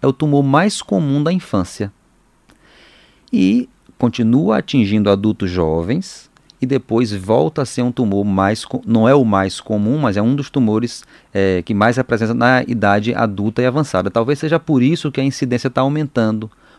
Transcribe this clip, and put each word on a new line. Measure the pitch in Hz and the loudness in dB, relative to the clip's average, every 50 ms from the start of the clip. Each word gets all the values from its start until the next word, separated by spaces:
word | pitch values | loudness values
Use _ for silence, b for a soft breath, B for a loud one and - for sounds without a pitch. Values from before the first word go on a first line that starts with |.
é | - | -2
o | 135 135 | -2 0
tumor | - 156 151 143 143 | 0 0 2 2 2
mais | 139 135 135 151 185 214 - - | 2 2 2 2 2 0 -2 -4
comum | - - 202 185 160 139 135 147 | -4 -2 -2 0 0 0 0 0
da | 147 160 | 0 0
infância. | 185 180 - - - 98 90 - - - 107 101 - _ _ _ _ _ _ _ _ _ _ b b b b b b b b b b b b b b b b _ | -2 -2 -4 -4 -2 -2 -2 -4 -6 -8 -10 -10 -10 _ _ _ _ _ _ _ _ _ _ b b b b b b b b b b b b b b b b _
E | - 214 92 95 110 123 123 - _ _ _ - _ - | 0 2 2 2 2 0 -2 -4 _ _ _ -20 _ -4
continua | 127 120 - - 113 110 120 139 170 208 214 | -4 -2 -2 0 0 2 2 2 2 2 0
atingindo | 202 - - - 135 107 98 107 107 104 101 | 0 -2 0 0 0 2 2 2 2 4 4
adultos | 98 98 101 107 107 - 101 90 | 2 2 2 0 -2 -2 -4 -2
jovens, | 87 92 82 78 80 82 82 95 131 180 190 - - - - _ _ _ _ - _ _ | 0 0 0 0 0 0 -2 -2 -4 -4 -6 -8 -14 -20 -20 _ _ _ _ -20 _ _
e | 135 | -4
depois | 127 139 127 - - 113 113 123 104 | -2 -2 -2 -2 0 0 0 0 0
volta | 104 95 92 98 110 131 156 160 - 156 | -2 -4 -2 0 2 2 2 0 -2 -4
a | 139 | -6
ser | - - - | -4 -4 -4
um | 123 123 | -2 -2
tumor | 120 - 123 104 98 101 | -2 -2 -2 0 0 0
mais | 101 104 98 98 95 101 110 - - | 0 0 0 2 2 2 0 -2 -4
co-, | - - - - | -8 -10 -8 -2
não | 98 113 113 110 120 | 0 2 4 4 6
é | 139 | 6
o | 147 127 | 4 4
mais | 110 101 98 95 95 - - | 4 2 0 0 -2 -6 -8
comum, | - - 110 104 104 110 135 | -8 -6 -4 -2 0 0 0
mas | 156 147 113 95 101 | 0 -2 -2 0 0
é | |
um | 107 120 139 | 0 0 0
dos | 143 135 - | -2 -4 -4
tumores, | - 139 123 107 107 110 120 117 - - b b b b b b | -2 0 0 0 0 0 -2 -4 -8 -12 b b b b b b
é, | - 98 98 95 92 90 | -2 0 0 2 0 0
que | 85 - | -2 -2
mais | 110 101 104 117 117 131 | 0 2 2 4 2 0
apresenta | 127 - 120 104 113 110 117 | 0 -2 -2 -2 0 -2 0
na | 123 120 123 131 127 - | 2 2 2 2 2 0
idade | - 120 110 104 101 101 107 104 117 113 | -2 -2 0 2 2 2 2 0 -2 -2
adulta | 110 117 110 98 101 101 110 107 - | -2 -2 -2 -2 -4 -4 -4 -2 0
e | 123 | -2
avançada. | 127 123 151 143 - - 92 92 98 | 0 0 -2 -2 -2 -2 -2 -2 -2
Talvez | - 117 113 127 147 - | -2 -2 -2 -2 -2 -4
seja | - 151 165 160 | -2 -2 -2 -2
por | - - 156 127 | 0 0 2 2
isso | 120 139 170 - - 147 | 4 2 2 0 -2 -4
que | - - | -4 -2
a | 135 | -2
incidência | 139 135 - 143 120 120 120 - 131 | -2 -2 -2 -2 -2 -2 -2 -2 -2
tá | - 131 | -2 0
aumentando, | 131 139 147 156 151 139 - 120 113 107 107 107 110 107 b b b b b | 0 0 0 -2 -4 -4 -2 -2 0 0 -2 -4 -6 -10 b b b b b